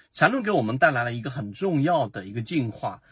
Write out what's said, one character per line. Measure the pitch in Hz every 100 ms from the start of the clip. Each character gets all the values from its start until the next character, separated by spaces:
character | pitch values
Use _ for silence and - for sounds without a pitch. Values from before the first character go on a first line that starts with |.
| _
缠 | - 165
论 | 262
给 | 214
我 | 175
们 | 110 131
带 | 165
来 | 127
了 | 120
一 | 120
个 | 139
很 | 127 104
重 | - 196 151
要 | 156 165 107
的 | 107 95
一 |
个 | 113
进 | 110 165 117
化， | - 113 - _